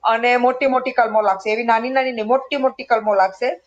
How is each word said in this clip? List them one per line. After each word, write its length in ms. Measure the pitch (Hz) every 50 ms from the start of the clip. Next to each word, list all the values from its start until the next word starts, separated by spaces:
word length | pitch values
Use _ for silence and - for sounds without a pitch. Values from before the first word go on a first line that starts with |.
| -
અને 320 | - 226 226 233 247 247
મોટી 300 | 247 247 247 254 254 285
મોટી 240 | 269 254 254 254 262
કલમો 300 | 247 - 233 220 214 220
લાગશે, 320 | 214 202 190 196 - 220
એવી 120 | 214 226 240
નાની 260 | 233 226 226 233 254
નાની 220 | 262 269 262 262
નહીં, 140 | 247 226 214
મોટી 300 | 214 247 269 269 - 294
મોટી 280 | 277 254 262 254 - 247
કલમો 300 | _ 240 220 214 214 202
લાગશે. 360 | 196 185 190 190 - 247 254 349 - _